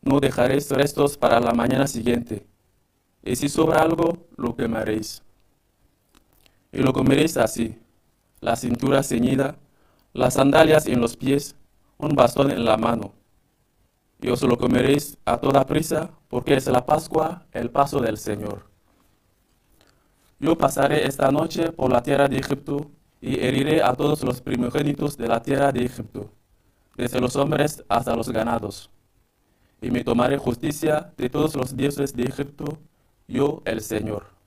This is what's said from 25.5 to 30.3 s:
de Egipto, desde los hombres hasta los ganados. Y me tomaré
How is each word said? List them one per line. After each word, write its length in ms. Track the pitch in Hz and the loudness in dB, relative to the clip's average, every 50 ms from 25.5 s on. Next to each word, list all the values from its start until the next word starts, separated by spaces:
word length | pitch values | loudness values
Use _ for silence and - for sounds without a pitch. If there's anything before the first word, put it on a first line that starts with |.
| 139 139 139 139 | 0 2 2 0
de 140 | 135 123 123 | 0 0 -4
Egipto, 460 | 127 127 - 120 107 - - 101 - _ _ _ _ _ _ _ _ _ _ _ _ _ | -4 -6 -10 -14 -12 -12 -12 -14 -14 _ _ _ _ _ _ _ _ _ _ _ _ _
desde 240 | - 120 123 - - | -6 -6 -4 -2 -2
los 160 | - 123 - | -2 0 0
hombres 480 | 139 139 143 151 147 147 147 - - - - | 0 0 0 2 0 0 0 -2 -6 -6 -2
hasta 260 | - - - - 233 | -2 0 0 0 -4
los 140 | 233 226 120 | -4 -2 -2
ganados. 600 | 233 - 220 - 240 233 214 101 - - - - _ _ _ _ _ _ _ _ _ _ _ _ _ _ _ _ _ _ | -2 -2 -2 -2 -2 -4 -4 -6 -10 -10 -16 -20 _ _ _ _ _ _ _ _ _ _ _ _ _ _ _ _ _ _
Y 100 | - - | -6 -2
me 120 | 120 123 120 | -2 -2 0
tomaré 340 | - 127 - - 135 | 0 2 2 4 2